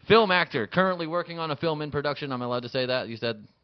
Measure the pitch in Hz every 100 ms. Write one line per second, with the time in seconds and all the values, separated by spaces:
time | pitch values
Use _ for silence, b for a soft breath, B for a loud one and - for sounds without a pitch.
0 | - 214 214 180 170 143 113 - 190 180
1 | 165 170 165 165 165 143 165 151 151 143
2 | 143 139 143 127 123 123 123 131 127 127
3 | 107 113 117 110 104 _